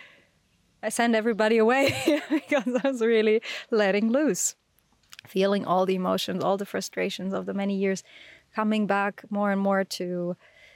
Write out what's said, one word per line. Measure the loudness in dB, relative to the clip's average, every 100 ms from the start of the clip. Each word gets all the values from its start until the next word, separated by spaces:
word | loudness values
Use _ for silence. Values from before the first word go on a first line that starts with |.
| -20 -20 _ _ _ _ _ _
I | -6
send | -2 2 2
everybody | 2 2 2 4
away | 4 4 2 0 0 0 0
<laughs> |
because | -2 0 -2 0 -2
I | -2
was | 0
really | 2 4 4 2 0 -10 -2
letting | 0 2 2 2
loose, | 2 2 0 -4 -6 _ _ _ _ _ -20 -8
feeling | 0 0 0
all | 0 0 2
the |
emotions, | 0 0 -2 -2 -4
all | -2 -2
the | -4
frustrations | -6 -6 -4 -4 -4 -6
of | -6 -6
the |
many | -4 -2 -2
years, | 0 -2 -6 -20 -20 -20 _
coming | -4 -2 0 0
back | 0 -2 -4 -6
more | -2 0
and | 0
more | 2 0
to, | 0 -4 -6 -4 -4 -6 _ _ -20